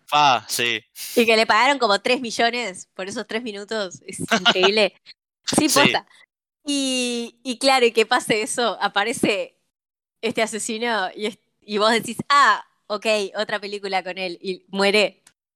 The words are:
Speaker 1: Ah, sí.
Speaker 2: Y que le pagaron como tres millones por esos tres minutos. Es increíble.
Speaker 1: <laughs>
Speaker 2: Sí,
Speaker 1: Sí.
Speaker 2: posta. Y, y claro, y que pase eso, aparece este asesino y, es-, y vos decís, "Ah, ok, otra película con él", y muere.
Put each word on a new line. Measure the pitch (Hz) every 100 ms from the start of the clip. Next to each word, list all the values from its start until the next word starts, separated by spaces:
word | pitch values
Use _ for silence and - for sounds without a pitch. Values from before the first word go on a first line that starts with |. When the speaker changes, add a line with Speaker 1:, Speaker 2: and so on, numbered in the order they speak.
| -
Speaker 1:
Ah, | 147 143 117 -
sí. | - 120 107 - - -
Speaker 2:
Y | 247 226
que | 220
le |
pagaron | 226 214 269 277
como | 226 202
tres | 247 254
millones | 233 - 233 240 214 185 -
por | - 190
esos | 220 202
tres | 220
minutos. | 247 202 202 220 185 - -
Es | -
increíble. | - 226 220 185 202 214 196 - - -
Speaker 1:
<laughs> | _ _
Speaker 2:
Sí, | - - 294
Speaker 1:
Sí. | 269
Speaker 2:
posta. | 285 - - _ _ _ _ _
Y, | 294 285 262 254 247 240 233 -
y | 262 233
claro, | 269 262
y | 233
que | 233 220
pase | 247 - 214
eso, | 220 - 233 -
aparece | 202 202 214 269 320 196 160 _ _ _ _ _ _ _
este | 220 220
asesino | 220 214 - 220 240 214 185
y, | - 214
es-, | - _ _
y | - 208
vos | 220
decís, | 226 - 220 -
"Ah, | 285 240 202 - _ -
ok, | 208 226 214 196 202
otra | 214 208
película | 202 202 196 190
con | 180 180
él", | 185 175
y | 196 180 _
muere. | 196 196 208 190 - _ _ _